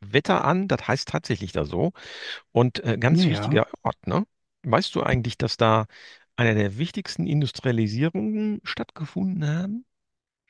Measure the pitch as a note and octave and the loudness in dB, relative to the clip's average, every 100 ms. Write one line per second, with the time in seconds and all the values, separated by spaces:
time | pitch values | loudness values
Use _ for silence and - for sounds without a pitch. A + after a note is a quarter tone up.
0 | G2+ C3+ - F#3 C#3 F#3 G3 C3 - B2+ | -2 0 2 2 2 2 0 -2 0 -2
1 | - D#3+ - A2 F#2 E2+ D2 F2 D#3+ - | -2 -6 -4 -4 -4 -4 -2 0 -2 -2
2 | - - - - - A#2 B2 - - A2 | -14 -14 -12 -14 -2 2 2 2 -2 0
3 | B2 E3 F3+ G#2 A2 C#3+ - - - - | 4 4 4 2 2 2 0 -4 -6 -4
4 | - E3 G#3+ _ _ _ - A#2+ - B2 | -2 -2 -2 _ _ _ 0 2 2 -2
5 | A#2 C3 A2+ - A2+ - A2+ A2 A2 - | 0 0 -2 -4 -4 2 4 4 0 -8
6 | - - _ - A#2 G#2+ G2+ G#2 E3+ G#3 | -20 -20 _ 0 2 4 0 -2 -6 -6
7 | - - E2+ D3 C3+ - C3+ A#2 G#2+ A2+ | -8 -6 -2 0 0 -2 -2 0 0 0
8 | D#3+ F#3 G#3+ G#3+ G#3+ G#3 - - A#3 - | -2 -2 -4 -2 -2 -4 -8 -8 -10 -10
9 | D3+ F#3 F#3+ F#3 D3 D#3+ F#3+ A3+ - _ | -10 -4 -4 -2 -2 -2 -4 -6 -10 _
10 | _ _ _ _ _ | _ _ _ _ _